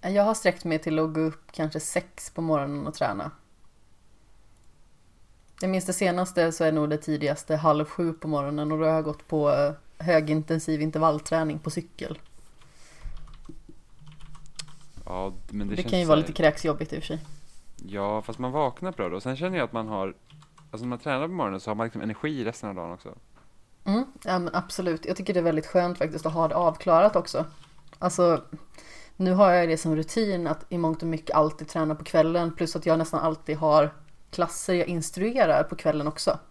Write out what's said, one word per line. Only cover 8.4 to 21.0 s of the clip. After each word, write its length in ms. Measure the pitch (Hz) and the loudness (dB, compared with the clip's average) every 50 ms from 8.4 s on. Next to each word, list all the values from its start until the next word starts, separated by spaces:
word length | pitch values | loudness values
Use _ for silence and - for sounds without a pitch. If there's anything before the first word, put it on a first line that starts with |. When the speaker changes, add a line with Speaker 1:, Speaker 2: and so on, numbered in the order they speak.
| 139 143 147 151 151 151 | -2 -2 -2 -2 -2 -2
Speaker 1:
och 60 | 156 156 | 0 2
då 60 | 160 | 2
har 80 | 156 | 4
jag 120 | 160 160 156 | 4 2 0
gått 240 | 151 151 - - _ | -2 -6 -8 -8 _
på, 220 | - 156 147 147 | -2 2 4 4
eh, 220 | 139 139 143 143 151 - - - - - | 4 4 2 0 0 -4 -14 -20 -14 -6
högintensiv 840 | 160 175 170 156 156 151 156 156 151 - 170 160 156 - 156 147 | 0 4 4 4 4 4 0 0 2 0 -2 -2 0 0 0 0
intervallträning 760 | 151 156 156 160 156 160 151 151 - - 165 160 160 156 147 156 | 0 -2 0 4 4 4 4 2 -2 0 0 0 0 0 -4 -4
på 120 | - 160 | -6 -4
cykel. 480 | - 180 165 - - - 151 - - - - - - - - - - - - - _ - - - - - - - - - - - - - - - - - - - - - - - - - 151 151 151 151 - - - - - - - - - - - - - - - - - | -6 -6 -8 -8 -12 -12 -10 -10 -10 -12 -14 -18 -18 -20 -20 -20 -20 -20 -20 -20 _ -20 -20 -20 -20 -14 -12 -10 -10 -10 -12 -12 -16 -18 -16 -14 -16 -16 -16 -18 -20 -20 -20 -20 -20 -20 -20 -20 -16 -16 -14 -14 -14 -14 -14 -16 -14 -14 -14 -14 -14 -16 -16 -16 -16 -14 -10
Speaker 2:
Ja, 280 | - 92 90 95 98 92 - - - | -8 -6 -4 -4 -4 -6 -8 -8 -8
men 180 | - 104 101 101 | -6 -6 -4 -4
det 60 | 104 | -2
Speaker 1:
Det 60 | 180 | -2
Speaker 2:
känns 80 | 185 117 | -2 0
Speaker 1:
kan 80 | 190 180 | 0 0
ju 60 | 175 | 6
Speaker 2:
så 40 | 160 | 6
Speaker 1:
vara 80 | 151 | 6
Speaker 2:
här 60 | 151 156 | 6 4
Speaker 1:
lite 60 | - - | 0 -2
kräksjobbigt 560 | - 170 151 151 - - 160 147 - 160 - | 4 4 4 4 2 -2 -2 0 -2 -4 -6
i 60 | 147 151 | -6 -8
och 40 | |
för 40 | - | -6
sig. 180 | - 160 156 151 - - - - - - - - - - - - | -8 -8 -8 -8 -12 -12 -14 -14 -16 -16 -16 -16 -14 -14 -12 -12
Speaker 2:
Ja, 360 | 92 98 101 98 101 107 110 | -8 -4 -2 -2 0 0 -2
fast 160 | 107 - 113 123 | -4 -6 -8 -6
man 140 | 127 127 | -6 -4
vaknar 400 | 127 151 151 131 156 - 180 185 | 0 0 0 0 -2 -4 -8 -8
bra 160 | 175 - 98 87 | -4 -4 -4 -4
då. 120 | 85 95 | -4 -4
Sen 160 | - 127 131 | -6 -6 -6
känner 220 | 131 165 185 185 170 | -4 -4 -4 -2 -2
jag 60 | 127 | -4
att 80 | 110 | -2
man 160 | - 113 110 107 | -4 -6 -4 -4
har, 260 | 107 98 95 95 - _ _ - - - - _ _ - - - | -4 -4 -4 -4 -6 _ _ -20 -20 -20 -20 _ _ -20 -18 -14
alltså 140 | - 110 120 | -12 -8 -6
när 40 | 123 | -6
man 80 | 123 | -6
tränar 300 | 117 | -6